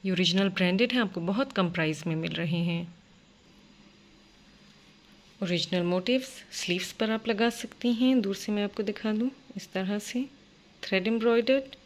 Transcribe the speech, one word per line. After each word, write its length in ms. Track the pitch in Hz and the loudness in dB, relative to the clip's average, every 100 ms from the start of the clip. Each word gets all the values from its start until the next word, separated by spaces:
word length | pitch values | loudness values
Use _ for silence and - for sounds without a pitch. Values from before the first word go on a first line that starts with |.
ये 80 | 190 | 0
original 380 | 185 180 185 196 | 2 2 4 2
branded 440 | 190 180 185 247 | 2 2 2 2
है, 60 | 247 | 2
आपको 200 | 208 180 | 0 -2
बहुत 300 | 175 196 269 | -2 -2 -2
कम 160 | 202 180 | 0 0
price 340 | 175 156 151 175 | 0 -2 -2 -4
में 80 | 160 | -4
मिल 160 | 165 | -4
रहे 260 | - 165 170 | -4 -2 0
हैं। 340 | 170 170 170 - - - _ _ - - - - - - - - - - - - - - - - - - - - | 0 -2 -6 -14 -20 -20 _ _ -20 -20 -20 -20 -20 -20 -20 -20 -20 -20 -20 -20 -20 -20 -20 -20 -20 -20 -20 -8
Original 400 | 180 175 - 180 | -2 -2 0 0
motifs 440 | 175 180 180 254 254 - - | 2 0 2 0 0 -16 -14
sleeves 380 | - - 180 185 | -10 -4 -2 -4
पर 200 | - 220 | -4 -2
आप 160 | 220 233 | 0 -2
लगा 220 | 208 233 | 0 0
सकती 420 | 226 220 - 240 | 0 -12 -2 0
हैं। 260 | 226 254 262 | 4 4 4
दूर 140 | 196 196 | 2 -4
से 160 | - | -2
मैं 120 | 208 | -2
आपको 200 | 202 - | -2 -2
दिखा 280 | 208 208 220 | -4 -2 -2
दूँ, 160 | 214 247 - - 190 | 0 -2 -4 -14 -14
इस 140 | - | -8
तरह 260 | 185 190 208 | -4 -2 -2
से 240 | 208 247 277 - - - - - | -4 -6 -6 -10 -20 -20 -20 -16
Thread 240 | - 190 185 | -2 0 2
embroidered। 680 | 226 226 233 233 269 269 - | 2 4 4 4 2 0 -16